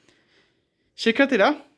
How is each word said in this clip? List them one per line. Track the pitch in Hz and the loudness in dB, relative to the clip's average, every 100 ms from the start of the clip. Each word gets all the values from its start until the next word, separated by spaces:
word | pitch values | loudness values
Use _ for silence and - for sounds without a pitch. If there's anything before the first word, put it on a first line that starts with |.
| _ _ _ _ _ _ _ _ _ - | _ _ _ _ _ _ _ _ _ -8
শিক্ষার্থীরা, | 226 226 277 233 226 302 - | -4 0 0 2 0 -2 -10